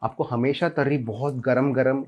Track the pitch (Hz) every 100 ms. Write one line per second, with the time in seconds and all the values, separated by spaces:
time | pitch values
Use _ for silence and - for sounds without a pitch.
0 | 113 - 156 120 127 139 170 165 139 143
1 | 113 110 143 131 131 123 139 127 131 135